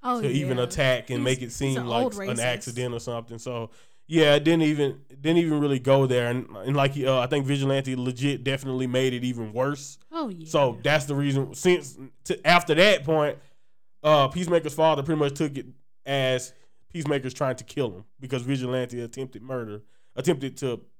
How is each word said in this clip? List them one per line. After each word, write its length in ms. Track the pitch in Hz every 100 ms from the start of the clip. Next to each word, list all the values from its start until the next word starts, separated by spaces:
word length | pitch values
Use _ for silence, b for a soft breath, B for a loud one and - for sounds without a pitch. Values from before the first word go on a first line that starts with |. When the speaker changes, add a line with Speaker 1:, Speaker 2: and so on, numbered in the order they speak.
Speaker 1:
Oh, 160 | 254 247
Speaker 2:
to 60 | 143
even 280 | 131 139 127
Speaker 1:
yeah. 60 |
Speaker 2:
attack 460 | 123 - 135 127 -
and 100 | 123
Speaker 1:
He's, 40 |
Speaker 2:
make 140 | 131 131
it 80 | 123
Speaker 1:
he's 100 | -
Speaker 2:
seem 220 | 139 131
Speaker 1:
an 100 | 120
Speaker 2:
like 160 | 117
Speaker 1:
old 100 | 254 202
Speaker 2:
an 40 |
Speaker 1:
racist. 200 | - 123
Speaker 2:
accident 540 | 120 120 117 120 123 117
or 40 |
something. 380 | 120 117 117 117
So, 320 | 131 120 113 b b b b
yeah, 260 | 160 151 147
it 80 |
didn't 200 | 147 165
even, 360 | 156 151 143 135 - 139
didn't 160 | 147 170
even 220 | 170 151
really 160 | 143 139
go 260 | 123 135 135
there. 200 | 123 120
And, 160 | 123 120 104
and 180 | 104 143
like, 220 | 139 139
uh, 220 | 131 131
I 80 | 127
think 180 | 147 135
Vigilante 500 | 143 135 139 135 131
legit 480 | 127 123 139 139
definitely 440 | 131 135 135 127 131
made 260 | 127 131
it 100 | 123
even 300 | 123 120 110
worse. 460 | 107 135 147 - - -
Speaker 1:
Oh, 160 | 320 277
yeah. 200 | 180 160
Speaker 2:
So 300 | 156 135 110
that's 220 | 127 151 139
the 100 | 139
reason, 380 | 143 135 135
since 440 | 101 180 180 139 - 131 - -
to, 200 | 185 151
after 280 | 175 165 151
that 300 | 196 185 143
point, 320 | 156 147 - b b b - - -
uh, 240 | 151 151 135
Peacemaker's 460 | 165 175 170 156
father 280 | 139 160 151
pretty 160 | 139 156
much 160 | 147 143
took 200 | 156 135
it 120 | - - - - -
as 440 | 139 131 127 - - - - -
Peacemaker's 440 | 170 147 143 127 127
trying 200 | 139 127
to 60 |
kill 280 | - - 127
him 120 | 92 101 -
because 220 | 135 131
Vigilante 580 | 120 139 127 127 123 120
attempted 420 | 117 - 131 117
murder, 400 | 127 131 113 104 - - - -
attempted 420 | 139 156 135 -
to 240 | 135 113 - -